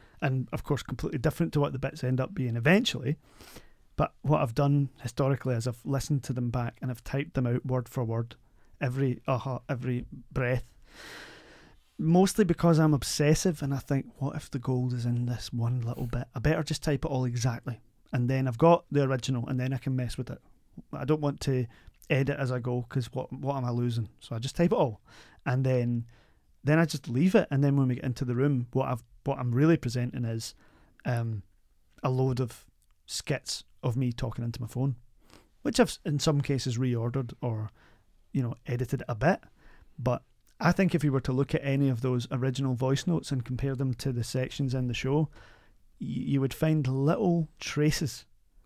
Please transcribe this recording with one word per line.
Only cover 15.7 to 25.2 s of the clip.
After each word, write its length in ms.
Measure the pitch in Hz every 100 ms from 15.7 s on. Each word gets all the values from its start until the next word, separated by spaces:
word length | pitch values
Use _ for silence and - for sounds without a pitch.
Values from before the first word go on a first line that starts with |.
| 127
little 260 | 117 - 120
bit? 200 | - - 117
I 40 |
better 240 | 143 165
just 200 | 143 156
type 200 | 160 139 -
it 60 |
all 140 | 131 127
exactly." 540 | 120 127 113 - 110 - _ _
And 160 | 120 123
then 180 | 135 131
I've 100 | 117
got 280 | 160 170 -
the 120 | 143
original 440 | 135 127 - 123 113
and 120 | 131
then 140 | 127
I 40 | 135
can 180 | 131 131
mess 220 | 120 -
with 120 | 123
it. 100 | - - _ _ - -
I 100 | - 131
don't 160 | 156
want 180 | 147 143
to 240 | 143 127 120 - - _ -
edit 280 | 135 135 139
as 140 | 127
I 80 | 127
go 240 | 123 123
'cause 240 | 120 131 120
what, 200 | 131 -
what 220 | 131 135 139
am 80 | 123
I 60 |
losing? 380 | 120 120 117 104 -
So 160 | - 113
I 40 |
just 160 | 135 -
type 160 | 170
it 40 | -
all. 240 | 131 104 - -